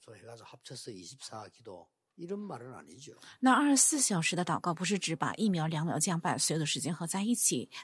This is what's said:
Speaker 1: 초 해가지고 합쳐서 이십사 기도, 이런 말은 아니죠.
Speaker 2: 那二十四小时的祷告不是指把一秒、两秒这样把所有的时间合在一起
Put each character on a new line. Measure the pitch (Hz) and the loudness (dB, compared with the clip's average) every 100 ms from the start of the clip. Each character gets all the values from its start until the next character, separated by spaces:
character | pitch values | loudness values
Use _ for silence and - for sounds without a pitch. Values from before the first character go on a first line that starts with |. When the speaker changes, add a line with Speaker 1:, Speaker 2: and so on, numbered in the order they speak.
Speaker 1:
초 | - | -20
해 | 107 | -20
가 | 110 117 | -18 -18
지 | |
고 | |
합 | 104 - | -18 -20
쳐 | - 131 | -16 -14
서 | - | -12
이 | 98 | -12
십 | 85 135 | -14 -16
사 | - 110 98 | -14 -12 -14
기 | _ | _
도, | 113 90 82 _ _ - | -16 -16 -18 _ _ -14
이 | 170 | -10
런 | 202 202 | -8 -8
말 | 127 | -10
은 | 123 | -12
아 | 107 | -16
니 | 76 85 | -18 -20
죠. | - - - - | -20 -20 -18 0
Speaker 2:
那 | 254 | 4
二 | 247 285 | 6 6
十 | 269 | 6
四 | - 302 | 6 4
小 | - 185 | 2 2
时 | 160 180 | 2 0
的 | |
祷 | 175 160 | 0 0
告 | 180 | 0
不 | 160 | 0
是 | 180 196 | 0 0
指 | 156 160 | 0 0
把 | 139 | -2
一 | - 214 | 0 2
秒、 | 175 156 | 2 0
两 | 156 | 0
秒 | 165 139 | 0 0
这 | 196 | 2
样 | 170 | 0
把 | 175 123 | 0 0
所 | - | 0
有 | 160 | 0
的 | |
时 | 156 - | 0 -2
间 | 156 | -2
合 | 175 165 | -4 -4
在 | 190 | -2
一 | 208 | 0
起 | 240 - 135 104 - | 2 2 2 -6 -12